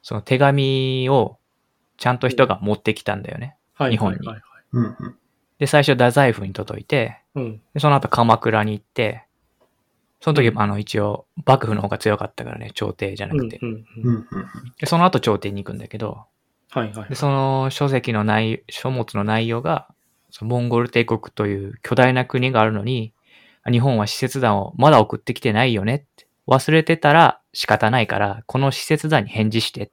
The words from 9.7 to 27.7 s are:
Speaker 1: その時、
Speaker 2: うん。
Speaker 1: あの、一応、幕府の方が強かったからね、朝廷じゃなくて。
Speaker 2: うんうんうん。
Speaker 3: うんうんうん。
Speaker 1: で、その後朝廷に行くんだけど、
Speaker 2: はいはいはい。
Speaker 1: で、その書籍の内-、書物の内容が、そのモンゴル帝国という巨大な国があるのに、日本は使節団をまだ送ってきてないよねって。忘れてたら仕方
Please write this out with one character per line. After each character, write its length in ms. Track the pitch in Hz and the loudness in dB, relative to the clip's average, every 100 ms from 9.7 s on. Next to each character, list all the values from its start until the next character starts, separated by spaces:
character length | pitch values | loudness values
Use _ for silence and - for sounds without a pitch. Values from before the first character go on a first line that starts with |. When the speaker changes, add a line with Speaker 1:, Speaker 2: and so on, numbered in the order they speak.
| _ _ _ _ _ | _ _ _ _ _
Speaker 1:
そ 100 | - | 0
の 40 | 147 | 2
時、 140 | 117 | 2
Speaker 2:
う 40 | |
ん。 60 | 107 | 2
Speaker 1:
あ 80 | 104 | -2
の、 100 | 101 | -2
一 220 | 104 113 | -4 -2
応、 260 | 104 104 - - 147 | -2 -4 -10 -6 4
幕 200 | 131 110 | 4 4
府 100 | 104 | -2
の 60 | |
方 60 | 101 | -2
が 100 | 101 | -2
強 200 | - 104 | 0 0
か 80 | - | -4
っ 100 | - | -10
た 80 | |
か 80 | 120 | -12
ら 80 | - | -12
ね、 120 | 104 - | -12 -8
朝 180 | 107 | -8
廷 220 | 92 98 98 | -6 -8 -6
じ 80 | |
ゃ 40 | 101 | -4
な 80 | 151 | -4
く 140 | 117 | -4
て。 80 | 113 | -8
Speaker 2:
う 40 | 120 | -10
ん 40 | |
う 20 | |
ん 40 | 110 | -10
う 40 | |
ん。 60 | 113 113 | -14 -6
Speaker 3:
う 80 | 123 | -2
ん 20 | |
う 40 | 113 | -2
ん 200 | - 95 | -4 -12
う 20 | |
ん。 300 | 95 - 123 _ | -12 -16 -20 _
Speaker 1:
で、 60 | 151 | -2
そ 140 | 170 | 2
の 60 | 180 | 2
後 140 | 139 | 2
朝 200 | - 101 | 0 -2
廷 120 | 101 | -4
に 120 | 101 | -8
行 80 | 98 | -10
く 40 | 101 | -12
ん 40 | |
だ 80 | 107 | -12
け 100 | 107 | -10
ど、 300 | 110 - - _ _ _ _ | -10 -10 -18 _ _ _ _
Speaker 2:
は 120 | 135 | -8
い 40 | 110 | -6
は 40 | |
い 40 | 104 | -10
は 80 | 104 | -12
い。 40 | |
Speaker 1:
で、 60 | 135 | -4
そ 140 | 143 | -2
の 400 | 135 135 135 135 | 0 0 0 -2
書 180 | - 143 | -2 0
籍 220 | 135 123 | 0 -2
の 120 | 110 | -2
内-、 400 | 107 107 110 117 - | 0 0 0 -4 -10
書 220 | - 127 | -8 -6
物 240 | 127 110 107 | -4 -4 -4
の 80 | |
内 240 | 104 110 113 | -2 -2 -2
容 140 | 117 | -4
が、 260 | 151 160 - _ _ _ _ | -2 -4 -6 _ _ _ _
そ 160 | - 110 | -12 -4
の 40 | |
モ 100 | 123 | -2
ン 100 | 120 | 0
ゴ 120 | 120 | 0
ル 80 | 117 | 2
帝 160 | 120 117 | 0 0
国 160 | 113 - | -2 -4
と 140 | - 104 | -6 -4
い 180 | 98 98 | -4 -8
う 120 | - | -12
巨 140 | - 117 | -2 4
大 180 | 127 | 4
な 120 | 127 123 | 4 0
国 260 | 131 127 | -2 0
が 80 | 117 | 2
あ 60 | 110 | 2
る 80 | |
の 100 | 107 | 0
に、 300 | 104 127 110 _ _ _ _ _ - | -4 -4 -6 _ _ _ _ _ 0
日 80 | 120 | 2
本 180 | 135 117 | 2 0
は 100 | 104 | -2
使 100 | - | -2
節 240 | 131 139 | -4 0
団 180 | 123 101 | 0 0
を 140 | 98 - | -2 2
ま 140 | 139 | 6
だ 80 | 143 | 8
送 160 | 107 - | 6 0
っ 40 | |
て 140 | - | -6
き 60 | 123 | -4
て 140 | 123 | 0
な 100 | 107 131 | 2 2
い 80 | |
よ 120 | 110 101 | 0 -2
ね 100 | 139 | -4
っ 40 | _ _ | _ _
て。 100 | _ _ - | _ _ 2
忘 240 | 135 - | 2 4
れ 120 | 160 | 2
て 140 | 156 165 | 4 2
た 160 | 147 | 6
ら 260 | 156 156 - _ | 6 6 4 _
仕 120 | - | -10
方 240 | - | 0